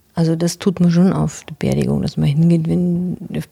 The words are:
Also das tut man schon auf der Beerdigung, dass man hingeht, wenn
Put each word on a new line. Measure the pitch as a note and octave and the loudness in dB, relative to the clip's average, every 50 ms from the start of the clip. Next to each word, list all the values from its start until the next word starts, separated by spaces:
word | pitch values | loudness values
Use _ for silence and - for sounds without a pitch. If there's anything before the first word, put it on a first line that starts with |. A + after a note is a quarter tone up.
| _ _ - | _ _ -4
Also | - E3 D#3+ E3 | -2 0 0 0
das | D#3+ F3 E3+ - - | 0 -2 -4 -4 -2
tut | - G3+ F3 - | -2 -2 0 2
man | F3 F3 | 2 4
schon | E3+ E3+ F#3 F#3+ - | 4 4 4 4 2
auf | D3+ D#3 D#3 - - - | 0 -2 -2 -4 -8 -16
der | - D3+ | -16 -10
Beerdigung, | - - C3+ C3 C#3+ C3+ B2 C#3+ C#3+ | -4 -2 -2 0 0 0 0 0 -2
dass | - D3 - D#3 | -2 -4 -2 0
man | D#3 D3+ | 0 0
hingeht, | C#3 D#3 E3 E3+ E3+ E3 D#3 E3 | 2 4 4 4 4 2 2 0
wenn | E3 F3 F3+ F3 F3 F3 F3+ F3+ - - E3 - - D3+ - - | 0 0 0 0 -2 -2 -4 -4 -6 -8 -10 -10 -10 -10 -10 -10